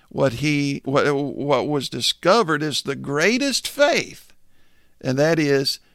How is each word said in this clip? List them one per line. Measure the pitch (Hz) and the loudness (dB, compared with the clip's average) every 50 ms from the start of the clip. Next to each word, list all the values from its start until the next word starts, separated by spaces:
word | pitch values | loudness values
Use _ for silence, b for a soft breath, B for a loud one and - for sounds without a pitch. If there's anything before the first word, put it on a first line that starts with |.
| b b | b b
what | b 147 139 131 117 | b 0 0 0 0
he, | 120 147 151 147 143 143 139 139 - - | 0 0 0 2 2 0 -2 -2 -4 -4
what, | 135 139 131 - 147 143 | 0 2 2 2 2 2
what | 139 143 131 - - 135 143 143 - 101 | 0 -2 -4 -6 -4 -2 0 0 0 0
was | 147 147 139 123 - | 0 -2 -4 -4 -6
discovered | - 127 113 - - _ - 170 208 233 196 160 151 143 | -6 -4 -2 -2 -2 _ 2 4 4 4 4 2 0 -2
is | 156 151 127 - - | -2 -4 -4 -4 -4
the | 143 139 | -6 -6
greatest | 131 135 139 143 151 170 208 247 262 277 277 233 - - | -6 -6 -4 -2 0 2 2 2 0 0 -2 -2 -4 -6
faith, | - - 277 285 311 285 185 107 92 - - - - - - - - - - - - _ _ _ _ _ - | -4 0 2 2 2 2 0 -2 -6 -10 -20 -20 -20 -20 -20 -20 -20 -20 -20 -20 -20 _ _ _ _ _ -8
and | - 131 127 | -4 -2 0
that | 139 151 160 170 160 | 2 2 2 2 2
is | 151 143 139 135 135 - - - _ _ | 2 2 2 2 0 -2 -4 -6 _ _